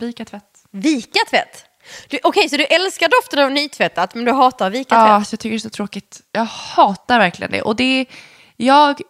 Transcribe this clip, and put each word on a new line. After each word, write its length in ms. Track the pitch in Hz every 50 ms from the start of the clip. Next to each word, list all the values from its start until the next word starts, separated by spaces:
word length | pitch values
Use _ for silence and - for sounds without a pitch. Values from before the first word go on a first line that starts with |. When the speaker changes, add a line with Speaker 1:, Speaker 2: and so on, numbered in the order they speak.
Speaker 1:
Vika 240 | 226 240 240 - 226
tvätt. 400 | - - 202 - _ _ _ _ _
Speaker 2:
Vika 500 | - 196 190 302 311 247 208 - - 392 440 -
tvätt? 340 | - 196 - - - - - _ _ _ _ - - - - -
Du, 100 | - - -
okej, 260 | 330 - 392 370 294
så 80 | 277
du 80 | 285 302
älskar 440 | - - 330 370 392 - - 339 330
doften 300 | 466 508 480 - - 285 277
av 60 | 262
nytvättat, 640 | 269 285 294 285 - - 196 170 - - 180 190 -
men 100 | 233 240
du 80 | 240 -
hatar 340 | - 220 254 - - 202
att 60 | 190 196
vika 220 | 254 269 - 233
Speaker 1:
Ja, 100 | 226 226
Speaker 2:
tvätt? 60 | 214 208
Speaker 1:
alltså, 220 | 202 208 - -
jag 60 | 214
tycker 100 | - 226
det 60 | 214
är 20 | 220
så 120 | - 220
tråkigt. 500 | - - 208 202 - 202 - _ - - - _ -
Jag 120 | 202 226
hatar 760 | 220 - - - - - - 311 214 196 - _ - 247 240
verkligen 320 | 202 175 - - - - -
det. 100 | 98 -
Och 140 | - 220
det 80 | 214 254 262 262 262
är, 60 | 262 - - - - - - _ _ _ _
jag 440 | - 226 254 269 285 302 285 285 285 -